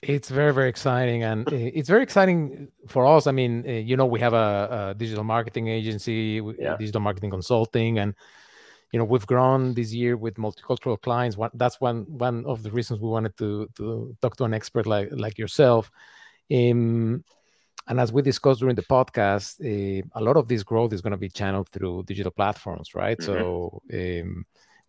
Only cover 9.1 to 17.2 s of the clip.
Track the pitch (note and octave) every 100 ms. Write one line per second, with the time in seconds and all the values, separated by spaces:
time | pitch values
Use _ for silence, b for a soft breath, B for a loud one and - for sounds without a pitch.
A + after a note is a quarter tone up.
9.1 | B2 G2+ B2+ C3 C3+ B2+ A#2+ A2 A#2 A#2+
10.1 | A#2+ A2+ - A2 - - B2 C3 G#2+ -
11.1 | A#2+ B2 G2+ A2+ A#2+ B2 - B2 A#2 G2+
12.1 | C#3 B2 A#2 C#3+ A#2 G#2+ A#2 A#2 A2 A2+
13.1 | A2+ A2 - G#2+ G#2 G#2+ - G#2+ A2+ A#2
14.1 | A#2 B2 - A#2 A2 - A#2+ A2 G#2 G2+
15.1 | C#3 A2 - G#2+ - C3+ A#2 G#2 b b
16.1 | b b b _ C3 A#2+ A#2+ A#2 A#2 A2+
17.1 | A#2+